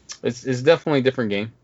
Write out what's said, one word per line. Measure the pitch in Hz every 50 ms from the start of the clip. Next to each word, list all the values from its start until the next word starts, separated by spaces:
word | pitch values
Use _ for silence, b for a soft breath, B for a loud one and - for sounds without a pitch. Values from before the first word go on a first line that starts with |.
| _ - - - -
It's, | 120 123 - -
it's | 131 127 123
definitely | 127 151 165 151 - 170 151 135
a | 123
different | 127 127 - 117 107
game. | 101 101 107 117 - _